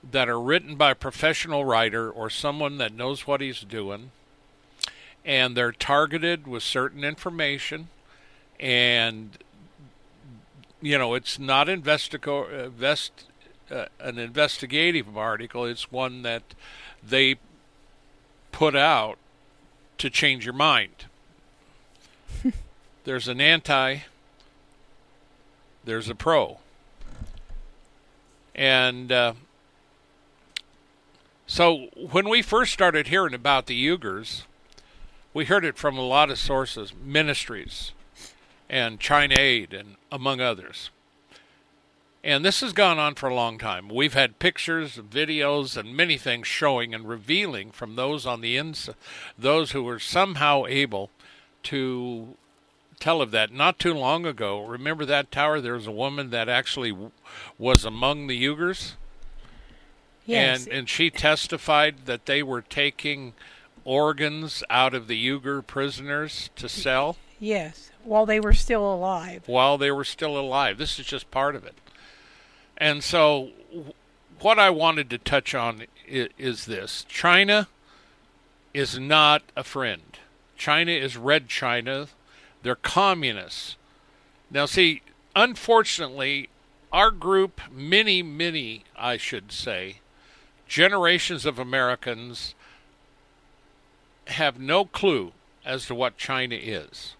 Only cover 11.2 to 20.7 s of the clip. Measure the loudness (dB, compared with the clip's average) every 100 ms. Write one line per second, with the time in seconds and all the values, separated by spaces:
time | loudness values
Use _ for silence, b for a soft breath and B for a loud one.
11.2 | -4 -8 2 2 4 0 2 0 0 -8
12.2 | -6 -4 -6 -10 -12 -2 0 0 -4 _
13.2 | -20 _ -20 _ -12 -10 -10 _ -12 -8
14.2 | -8 0 0 0 -6 0 0 0 -4 -6
15.2 | -4 -4 -8 -8 -8 -8 -10 -6 -6 -6
16.2 | -8 -8 -10 -20 B B B B -2 4
17.2 | 4 2 _ _ _ _ _ _ _ _
18.2 | _ _ _ 2 4 6 6 6 2 -6
19.2 | _ _ _ _ _ _ _ _ -4 2
20.2 | 2 0 -4 0 4